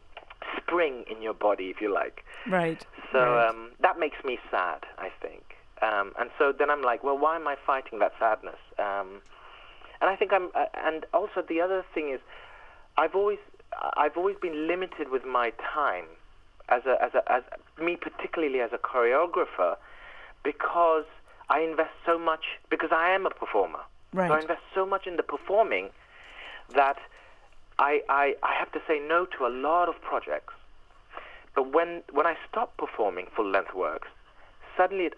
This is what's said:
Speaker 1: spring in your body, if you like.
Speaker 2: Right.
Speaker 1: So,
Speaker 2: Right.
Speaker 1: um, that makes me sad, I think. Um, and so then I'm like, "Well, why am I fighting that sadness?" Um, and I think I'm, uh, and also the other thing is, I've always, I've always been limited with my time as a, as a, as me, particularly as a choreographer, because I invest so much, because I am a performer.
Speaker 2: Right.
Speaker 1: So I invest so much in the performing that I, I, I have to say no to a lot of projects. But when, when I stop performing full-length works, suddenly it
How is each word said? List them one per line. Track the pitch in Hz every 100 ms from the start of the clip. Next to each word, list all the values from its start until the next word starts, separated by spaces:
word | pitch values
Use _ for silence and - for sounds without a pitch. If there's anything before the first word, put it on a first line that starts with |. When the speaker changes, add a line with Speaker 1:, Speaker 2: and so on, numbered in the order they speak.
| - - - - - -
Speaker 1:
spring | - 170 156 123 -
in | 110
your | 110
body, | 98 104 98 92
if | 90
you | 107
like. | 92 - - - - 233
Speaker 2:
Right. | 185 165 160 - - -
Speaker 1:
So, | 131
Speaker 2:
Right. | 123 120 113
Speaker 1:
um, | 113 117 -
that | 185 170
makes | 151 -
me | 135 120 -
sad, | 104 90 80 - -
I | 92 -
think. | 80 - - - - -
Um, | 110 104 98 -
and | 120 -
so | 143
then | 135 143
I'm | 147
like, | 127 113
"Well, | 135 139
why | 151 165
am | 147
I | 139 -
fighting | 135 - 107
that | 101 -
sadness?" | 113 110 90 - - -
Um, | 104 98 95 98 - - - - - - - -
and | 175
I | 190
think | 190
I'm, | 196 180
uh, | - 143
and | - 160 156 -
also | 175 202 190
the | 160 165
other | 180 190 180
thing | 170 151
is, | 127 - - - - - - - -
I've | 160
always, | 190 202 202 - - - - - -
I've | 151 165
always | 190 190
been | 180 151 160
limited | 180 185 - 139
with | 127
my | 127 123 117 - -
time | 151 135 90 80 - - - - - -
as | 123 131
a, | 120
as | 123
a, | 127 -
as | 127 - - - -
me, | 170
particularly | 170 160 - - 175 151 131
as | 117
a | 120
choreographer, | - 127 117 139 175 185 147 - 87 87 - - - - - -
because | 143 - - 170 170 160 147 - - - -
I | 143
invest | 165 156 156 -
so | - 170
much, | 165 160 - - -
because | 160 160
I | 165 175
am | 190 185
a |
performer. | - - 104 87 76 - - -
Speaker 2:
Right. | 180 175
Speaker 1:
So |
I | 156
invest | 160 165 -
so | 190
much | 190 196 190
in | 165
the |
performing | - 143 - 202 190 98 95 - - - - - - - -
that | 139 139 - - - - - - - - -
I, | 143 151 -
I, | 139 143 -
I | 135 139
have | -
to | 156 -
say | 151
no | 147 170 180 -
to | 123
a |
lot | 127 143 175 175
of | -
projects. | - 131 - 73 - - - - - - - - - - -
But | - 135
when, | 156 170 170 -
when | 131 170
I | 160 -
stop | 220 - -
performing | 147 - 101 90 90
full-length | - 101 98 -
works, | 92 80 82 - - - - - - - -
suddenly | 185 190
it | 165